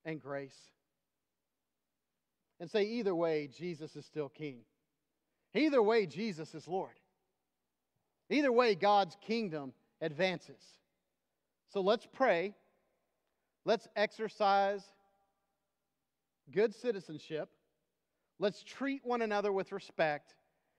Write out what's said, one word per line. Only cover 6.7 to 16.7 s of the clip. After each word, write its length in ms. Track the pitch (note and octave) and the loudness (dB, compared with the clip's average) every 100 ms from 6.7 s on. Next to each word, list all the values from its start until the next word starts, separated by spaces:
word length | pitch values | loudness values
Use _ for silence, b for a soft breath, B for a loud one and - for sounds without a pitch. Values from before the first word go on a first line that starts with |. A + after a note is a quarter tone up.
| F#3 C#3+ - _ _ _ _ _ _ _ _ _ _ _ _ - | -6 -6 -12 _ _ _ _ _ _ _ _ _ _ _ _ -2
Either 240 | B3 C#4+ | 0 2
way, 220 | A#3 A#3+ | 4 4
God's 420 | F3+ G3+ G#3 F#3 - | 4 4 4 2 -4
kingdom 500 | - A#3 G#3 D#3 C3+ - _ - | -6 -4 -4 -6 -10 -14 _ -8
advances." 640 | D#3+ D3 F#3 F3 - B2+ - - _ _ _ _ _ _ _ _ _ | -6 0 0 -2 -10 -20 -20 -20 _ _ _ _ _ _ _ _ _
So 120 | G3 | 0
let's 260 | F#3+ A3 - | 2 2 0
pray. 420 | - C4 E3+ G3 - _ _ _ _ _ _ _ _ _ _ | 0 4 4 0 -8 _ _ _ _ _ _ _ _ _ _
Let's 240 | E3+ A3+ - G#3 | -2 -2 -2 -2
exercise 840 | G#3 - A3 - G3+ G3 G3 G3+ - _ _ _ _ _ _ _ _ _ _ _ _ _ _ _ - | -2 -2 -8 0 4 4 2 -2 -8 _ _ _ _ _ _ _ _ _ _ _ _ _ _ _ -6
good 240 | D3 A3 | 0 0